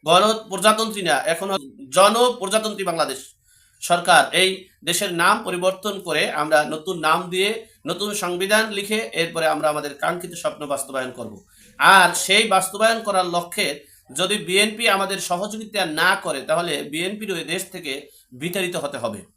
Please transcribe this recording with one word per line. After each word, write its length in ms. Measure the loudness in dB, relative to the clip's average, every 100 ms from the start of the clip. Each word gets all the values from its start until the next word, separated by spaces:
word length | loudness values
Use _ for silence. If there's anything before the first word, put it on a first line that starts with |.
| 6
গণপ্রজাতন্ত্রী 960 | 4 6 0 -4 2 2 2 0 -2
না, 120 | 0
এখনো 440 | 0 0 -2 -2 -4 -6 -20 -2
জনপ্রজাতন্ত্রী 880 | 4 6 6 2 2 -2 -2 -2 -6
বাংলাদেশ 340 | -4 -2 -2 -4 -12 _ _ _ _ _
সরকার 540 | 0 0 6 6 6 2
এই 320 | 2 0 -12 _
দেশের 300 | -4 -2 -2
নাম 300 | 2 4 2
পরিবর্তন 560 | 0 -2 -2 -2 -8 -8
করে 320 | -4 -2 0
আমরা 320 | -2 2 2
নতুন 360 | 2 -6 -6 -2
নাম 300 | 0 0 0
দিয়ে 360 | -2 -2 -2 -10 _ -8
নতুন 260 | -6 -6
সংবিধান 580 | -6 -6 -4 0 2 0
লিখে 380 | -4 -4 -4 -4
এরপরে 340 | -4 -4 -2 -2
আমরা 220 | 0 0
আমাদের 260 | -2 -6 -4
কাঙ্ক্ষিত 380 | -4 -4 -8
স্বপ্ন 320 | -6 -8 -6 -8
বাস্তবায়ন 460 | -6 -6 -6 -6
করব। 340 | -10 -14 -16 _ _ -20 4
আর 380 | 8 8 8 2
সেই 320 | 2 4 4
বাস্তবায়ন 560 | 2 0 0 2 2
করার 220 | 0 0 0
লক্ষ্যে 540 | -2 -4 -4 -4 -4 -14 _ _ -6
যদি 220 | -2 -2
বিএনপি 520 | 0 2 2 0 0
আমাদের 300 | 2 0 -4
সহযোগিতা 640 | -4 -4 -4 -8 -8 -4 -4
না 300 | 0 2 2
করে, 260 | -2 -6
তাহলে 420 | -2 -2 0 -4
বিএনপির 480 | -4 -4 -4 -6 -6
ওই 120 | -6
দেশ 220 | -4 -6 -6
থেকে 380 | -10 -8 -10 -12 _ _
বিতাড়িত 440 | -10 -6 -4 -4 -4
হতে 220 | -6 -6
হবে। 240 | -6 -8 -14